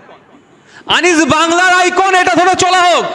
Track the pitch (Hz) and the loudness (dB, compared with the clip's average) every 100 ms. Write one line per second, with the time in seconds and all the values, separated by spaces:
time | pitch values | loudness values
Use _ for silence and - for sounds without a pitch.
0 | - - _ - _ _ _ - - 226 | -20 -20 _ -20 _ _ _ -16 -4 -2
1 | 339 320 311 302 330 339 370 359 359 359 | 0 0 0 0 0 0 0 2 0 0
2 | 381 370 359 339 359 359 359 359 349 320 | 0 0 0 0 0 0 0 0 2 0
3 | 349 | -2